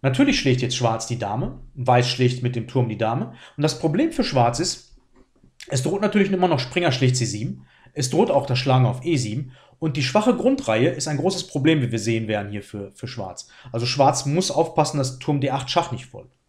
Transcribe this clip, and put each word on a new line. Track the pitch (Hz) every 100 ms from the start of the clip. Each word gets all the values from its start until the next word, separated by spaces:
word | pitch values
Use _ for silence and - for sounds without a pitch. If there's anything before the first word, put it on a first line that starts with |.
Natürlich | - 127 285 196
schlägt | 135 123
jetzt | 123 -
Schwarz | 120 113 -
die | 113
Dame, | 101 107 196 - -
Weiß | - 123 123 123
schlägt | - 123 127
mit | 123 123
dem | 110
Turm | 135 117
die | 104
Dame. | 110 123 233 - - -
Und |
das | 151 -
Problem | 160 160 320
für | -
Schwarz | 226 135 120 123
ist, | 180 - _ - _ _ _ _ _ _ -
es | 131
droht | 131 196
natürlich | 208 208 196
immer | 185 180
noch | 147
Springer | - - 170
schlägt | 127 131 123
C | 110
sieben, | 104 127 202 - _ - -
es | 131
droht | 156 226
auch | 139 -
das | 127
Schlagen | 135 131 120
auf | -
E | 170 156
sieben | 107 110 127 - _ _
und | 160 151
die |
schwache | 131 214 214
Grundreihe | 240 240 269 - 110 143
ist | 151 151
ein | 147
großes | 170 185 -
Problem, | 147 143 160
wie | 120
wir | 110
sehen | 104 113 107
werden | 107 101
hier | 101
für, | - 107 98
für | - -
Schwarz. | - 92 90 - - -
Also | 120 123
Schwarz | 139 139 - 139
muss | 156 185
aufpassen, | 143 165 - 151 143
dass | 127 -
Turm | - 143
D | 135
acht | 131 -
Schach | - -
nicht | 117 -
folgt. | 101 - _